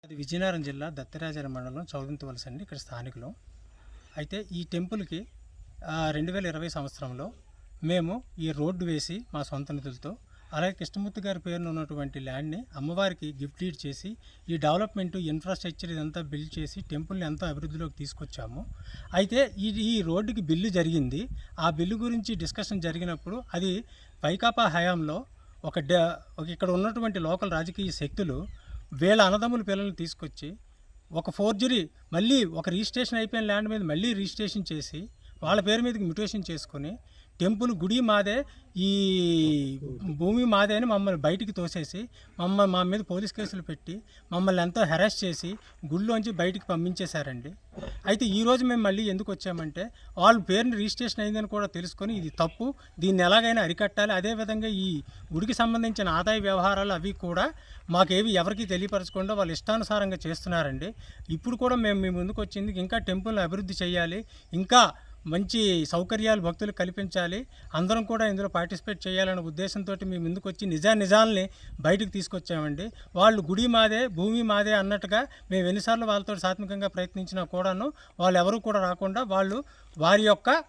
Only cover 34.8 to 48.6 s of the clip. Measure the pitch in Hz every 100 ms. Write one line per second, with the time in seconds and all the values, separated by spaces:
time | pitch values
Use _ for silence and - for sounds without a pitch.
34.8 | 135 151 208 - - - 156 208 190 220
35.8 | 240 226 185 160 208 214 175 160 - 143
36.8 | 147 226 - - - - 175 214 247 202
37.8 | 175 233 240 208 202 226 285 - - 190
38.8 | 196 202 196 185 175 170 156 151 139 135
39.8 | 143 123 185 147 175 226 247 208 208 214
40.8 | 240 208 196 175 147 185 214 196 170 180
41.8 | 151 180 240 - - - 175 196 202 180
42.8 | 180 202 214 180 202 - 208 190 165 156
43.8 | - 190 - - - 175 190 185 170 202
44.8 | 190 160 208 - 190 156 170 208 - -
45.8 | 151 165 214 226 220 180 175 190 - 170
46.8 | 175 175 180 160 143 123 131 185 - -
47.8 | - - - 208 240 196 226 254